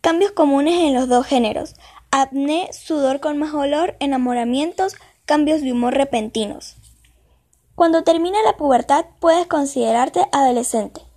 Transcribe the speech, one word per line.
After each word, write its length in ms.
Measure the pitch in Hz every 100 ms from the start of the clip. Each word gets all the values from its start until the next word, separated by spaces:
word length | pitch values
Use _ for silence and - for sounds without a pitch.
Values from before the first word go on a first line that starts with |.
Cambios 320 | 330 330 392
comunes 480 | 403 302 277 294 349
en 140 | 320
los 140 | 254 254
dos 180 | 247 262
géneros: 480 | 269 226 - - - - - _
acné, 600 | 277 269 269 277 311 370
sudor 480 | - - 311 269 269
con 180 | 302 294
más 160 | 302
olor, 420 | 302 285 294 359 -
enamoramientos, 960 | 285 262 254 247 233 254 311 381 392 - - _ -
cambios 360 | 294 302 311
de 100 | 269
humor 220 | 240 240
repentinos. 800 | 262 277 240 214 226 208 - - - - _ _ _ _ _ _ _ _
Cuando 300 | - 339 330
termina 340 | 330 330 339 403
la 120 | 427 392
pubertad, 500 | 294 247 - 285 339 _
puedes 280 | 339 330 349
considerarte 800 | 330 277 277 226 226 269 - -
adolescente. 720 | 277 269 247 240 233 202 - -